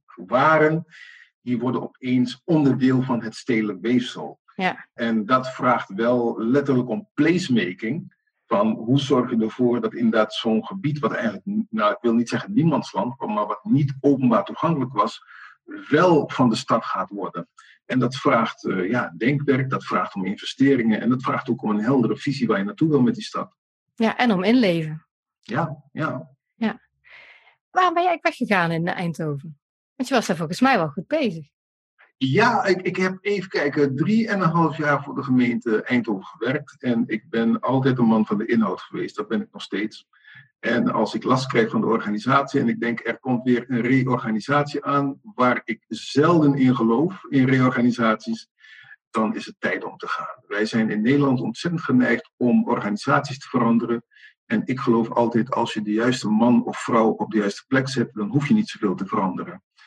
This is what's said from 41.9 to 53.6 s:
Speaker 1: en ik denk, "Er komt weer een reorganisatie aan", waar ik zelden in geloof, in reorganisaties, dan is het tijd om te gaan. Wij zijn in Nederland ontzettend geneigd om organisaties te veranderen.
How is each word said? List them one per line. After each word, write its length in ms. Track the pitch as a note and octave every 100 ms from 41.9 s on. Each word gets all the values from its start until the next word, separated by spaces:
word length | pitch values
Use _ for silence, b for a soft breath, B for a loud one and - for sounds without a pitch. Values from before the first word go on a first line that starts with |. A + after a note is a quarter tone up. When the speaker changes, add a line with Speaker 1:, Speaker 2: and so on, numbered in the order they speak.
| A2+ G#2 G#2+ A2+ C3 C#3+ C#3
Speaker 1:
en 80 | A#2
ik 100 | A2+
denk, 200 | A#2+ A2+
"Er 200 | A#2 A#2
komt 240 | C3 B2
weer 220 | B2+ A#2+ B2+
een 140 | B2
reorganisatie 1040 | B2 C3 B2+ B2 A2+ G#2+ - C#3+ C#3+ - C#3
aan", 340 | C#3 C#3 C3+ - -
waar 260 | B2 A#2+ -
ik 180 | A2 -
zelden 640 | A2 - C3+ D#3+ E3+ D3 C#3
in 200 | B2+ A2+
geloof, 480 | A2+ A#2 F3 F#3+ -
in 160 | C#3 B2+
reorganisaties, 1040 | C3 B2+ B2 A#2+ A2+ A2+ A2 A2+ A2+ - _ B B B B _
dan 260 | - G#3+ -
is 100 | -
het 100 | -
tijd 240 | - -
om 140 | - -
te 100 | -
gaan. 360 | - - - -
Wij 180 | G#2 A2+
zijn 240 | A#2 A2
in 120 | G#2+
Nederland 400 | A2+ C#3+ C#3 B2+
ontzettend 420 | A2 - E3+ E3
geneigd 480 | - B2+ A#2+ A#2 - -
om 320 | A#3+ A2+ -
organisaties 680 | - G2+ G#2 - D3 - -
te 100 | -
veranderen. 540 | B2